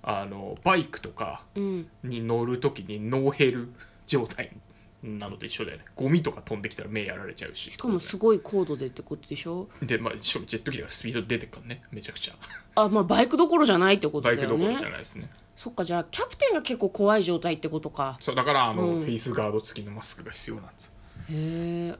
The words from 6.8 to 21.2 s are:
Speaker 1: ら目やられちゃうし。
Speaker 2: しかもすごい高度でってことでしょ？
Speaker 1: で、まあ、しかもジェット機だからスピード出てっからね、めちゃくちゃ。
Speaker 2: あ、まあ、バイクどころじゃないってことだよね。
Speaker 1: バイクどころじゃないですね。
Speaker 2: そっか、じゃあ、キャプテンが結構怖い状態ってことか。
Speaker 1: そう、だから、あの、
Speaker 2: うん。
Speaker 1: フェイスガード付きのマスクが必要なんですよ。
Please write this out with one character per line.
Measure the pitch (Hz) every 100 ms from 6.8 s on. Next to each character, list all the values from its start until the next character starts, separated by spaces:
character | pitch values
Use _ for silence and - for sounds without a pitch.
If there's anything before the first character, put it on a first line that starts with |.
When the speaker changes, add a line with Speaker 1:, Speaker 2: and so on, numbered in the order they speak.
Speaker 1:
ら | 104
目 | 107 101
や | 92
ら | 98
れ |
ち | - -
ゃ |
う | -
し。 | -
Speaker 2:
し | -
か | 254
も | 185
す | - 185
ご | 220
い | 208
高 | - 202 175
度 | 139
で | 131
っ |
て | -
こ | - 151
と | -
で | 143
し | 165
ょ？ | 175 196 -
Speaker 1:
で、 | 123 113
ま | 117 -
あ、 |
し | -
か | -
も | -
ジ | 110
ェ |
ッ |
ト | -
機 | 117
だ |
か | -
ら |
ス | -
ピ | 113
ー |
ド | 117
出 | 110 117
て | 113
っ |
か | -
ら | 117
ね、 | 120 -
め | 107
ち | -
ゃ |
く | -
ち | -
ゃ。 | - - - - -
Speaker 2:
あ、 | 214
ま | 208
あ、 |
バ | 175 202
イ | 247
ク | 294
ど | 339
こ | 330
ろ | 294
じ |
ゃ | 180
な | 185
い | 202
っ |
て | 156
こ | 151
と | 123
だ |
よ | 120
ね。 |
Speaker 1:
バ | 135
イ |
ク | 117
ど | 190
こ |
ろ | 254
じ | -
ゃ |
な | -
い |
で | -
す | -
ね。 | - - - -
Speaker 2:
そ | 240
っ |
か、 | - 170
じ |
ゃ | 175
あ、 |
キ | 165 -
ャ | 494
プ | -
テ | 539
ン |
が | 349
結 | - 247
構 | 196
怖 | - 202 214
い |
状 | 180 170
態 | 170
っ | 160
て | 156
こ | 156
と | 156
か。 | - 135 127
Speaker 1:
そ | -
う、 | 131
だ |
か | 135
ら、 | 139 120
あ |
の、 | 110
Speaker 2:
う | 175 170
ん。 | 151
Speaker 1:
フ |
ェ |
イ | 117
ス | 127
ガ | 113 107
ー |
ド | 107
付 | - -
き | 104
の |
マ | 104
ス | - -
ク | -
が |
必 | - -
要 | 110
な |
ん | 95
で | -
す | -
よ。 | - - -